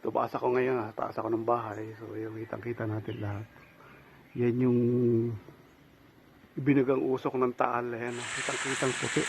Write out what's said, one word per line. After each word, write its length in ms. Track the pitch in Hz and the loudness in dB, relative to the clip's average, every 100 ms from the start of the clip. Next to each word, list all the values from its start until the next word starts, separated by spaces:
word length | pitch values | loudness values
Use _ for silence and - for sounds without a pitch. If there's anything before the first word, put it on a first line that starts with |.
| - | 0
Tumaas 240 | 117 120 | 0 0
ako 240 | 135 123 123 | 0 2 2
ngayon, 240 | 127 127 | 2 0
ah. 160 | 107 - | -2 -4
Taas 240 | 107 110 | -6 -4
ako 80 | 110 113 | -2 0
ng 80 | |
bahay. 400 | 113 120 113 104 110 110 | 2 0 0 -6 -8 -10
So, 160 | 110 107 | -10 -8
yung 240 | 110 110 | -8 -8
kitang-kita 480 | 110 110 120 117 110 | -8 -6 -6 -4 -2
natin 320 | 107 107 113 | -4 -6 -6
lahat. 240 | 104 104 107 - - - - - - - - 123 | -4 -6 -10 -16 -20 -20 -20 -20 -20 -20 -14 0
Yan 160 | 120 120 | 0 4
yung 240 | 127 120 120 123 120 117 117 107 - - - - - - - - - - - - | 4 4 4 4 4 4 2 -4 -12 -20 -20 -20 -20 -20 -20 -20 -20 -20 -12 -2
ibinagang 480 | 135 139 127 135 | 4 4 6 2
usok 320 | 135 131 143 127 | 2 0 0 2
ng 160 | 127 120 | 0 2
Taal. 320 | 123 120 120 | 0 0 -4
Ayan, 240 | 117 120 120 | -4 -6 -6
ah. 120 | 120 - | -6 -6
Kitang-kitang 560 | - 123 135 131 135 120 | -4 -4 -4 0 0 0
puti. 160 | 127 - | -2 0